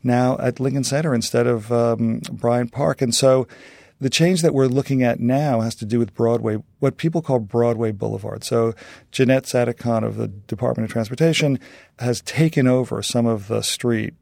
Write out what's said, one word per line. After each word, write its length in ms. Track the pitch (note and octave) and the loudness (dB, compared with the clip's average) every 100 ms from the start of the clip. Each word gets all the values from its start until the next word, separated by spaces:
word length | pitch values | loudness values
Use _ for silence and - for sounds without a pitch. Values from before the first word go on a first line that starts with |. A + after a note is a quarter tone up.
now 320 | B2+ B2 B2+ C3 | 2 2 2 0
at 200 | B2+ - | -2 -2
Lincoln 240 | C3+ C3+ | -2 -2
Center 300 | B2 C#3 D#3+ | -2 -2 0
instead 320 | A#2+ A2 A#2+ | -2 0 0
of, 260 | A#2+ A#2 G#2+ | 2 0 0
um, 500 | A#2+ A#2 A2+ A#2 A2+ - | 0 2 0 0 -2 -8
Bryant 400 | A2 A#2+ A#2+ A#2+ | -4 0 0 -2
Park. 320 | B2+ D#3 C#3 | -2 -2 0
And 100 | B2+ | -2
so 340 | - C3+ C3 A#2+ - - - - _ | 4 4 4 0 -10 -20 -20 -20 _
the 80 | C3 | -4
change 320 | - E3 F#3 | 2 2 4
that 140 | E3 | 2
we're 100 | C#3+ | 2
looking 380 | C3 C3 C#3 C3+ | 2 0 0 0
at 160 | B2 - | 2 0
now 420 | A#2+ C3+ D3+ A#2 | 0 0 0 0
has 140 | A2+ | -2
to 100 | - | -6
do 140 | G#2 A#2 | -2 0
with 160 | A2+ | -2
Broadway, 420 | - A#2 A#2 A2+ G#2+ - _ | 0 0 2 -2 -4 -8 _
what 180 | C#3 - | -2 0
people 240 | E3 E3 | -2 -2
call 160 | D#3 B2+ | 0 -2
Broadway 540 | G#2 A#2+ A#2+ A2+ A2+ | 0 2 2 2 -2
Boulevard. 520 | G2+ A2 G#2+ G#2+ G#2+ | -2 -6 -4 -8 -10
So 300 | - A#2 A2+ A2 - - _ | -2 0 0 -2 -18 -20 _
Jeanette 340 | - B2+ C3 | 0 2 2
Sadik-Khan 580 | - B2 A#2+ A#2 A#2+ A2+ | 2 0 0 -2 -2 0
of 120 | A2 | -2
the 140 | G#2+ A2 | -4 -8
Department 560 | G2+ - A2 A#2+ A#2 | -8 -10 -4 -2 -2
of 60 | A2 | -2
Transportation 680 | A#2 A2 B2 E3 D#3 D3+ C3 - - - - | -4 -4 2 2 2 0 -2 -6 -20 -20 -6
has 220 | A#2+ A#2 | -4 -4
taken 440 | - - D#3+ D#3 | -4 0 2 4
over 380 | C3 B2+ A#2+ - | 4 2 0 -4
some 240 | G#2 A#2+ A#2 | -2 0 0
of 200 | A2+ G2+ | -2 -2
the 140 | A2 | -4
street 540 | - - A#2+ A2+ A2 - | -2 -2 0 0 -2 -10